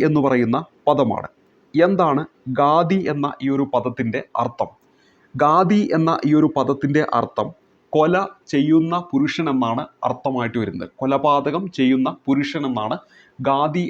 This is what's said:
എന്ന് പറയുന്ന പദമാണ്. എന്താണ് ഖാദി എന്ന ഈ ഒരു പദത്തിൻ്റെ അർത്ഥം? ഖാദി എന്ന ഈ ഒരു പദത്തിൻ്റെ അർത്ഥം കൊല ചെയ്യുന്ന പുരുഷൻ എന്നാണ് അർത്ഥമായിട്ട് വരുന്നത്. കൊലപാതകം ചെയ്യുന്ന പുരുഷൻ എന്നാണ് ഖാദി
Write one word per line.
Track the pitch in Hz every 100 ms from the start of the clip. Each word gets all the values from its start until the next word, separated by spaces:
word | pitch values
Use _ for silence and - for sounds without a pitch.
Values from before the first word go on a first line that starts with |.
| 156
എന്ന് | 151 135
പറയുന്ന | 123 117 127 170 _ -
പദമാണ്. | 143 117 - - _ _ _ _
എന്താണ് | 151 180 190 165 143 160 _ 131 131
ഖാദി | 143 160 165 196 170
എന്ന | 147 143 -
ഈ | 135 139
ഒരു | 139
പദത്തിൻ്റെ | 123 123 - 117 107 - 113
അർത്ഥം? | 120 - 107 _ _ _ _ _ _
ഖാദി | 127 147 165 185 208 202 160
എന്ന | 165 160 147
ഈ | 151
ഒരു | 156 139
പദത്തിൻ്റെ | 131 139 139 147 - 120
അർത്ഥം | 113 - 123 - _ _ -
കൊല | 151 156 185 190 - -
ചെയ്യുന്ന | 143 147 160 165 175 175
പുരുഷൻ | 135 147 - 160
എന്നാണ് | 131 117 120 156 - 123
അർത്ഥമായിട്ട് | 120 139 131 117 120
വരുന്നത്. | 101 87 90 -
കൊലപാതകം | 135 139 147 143 143 160 190 -
ചെയ്യുന്ന | 127 131 131 - -
പുരുഷൻ | 139 143 160 143
എന്നാണ് | 117 107 170 _ _ _ - 135
ഖാദി | 139 151 170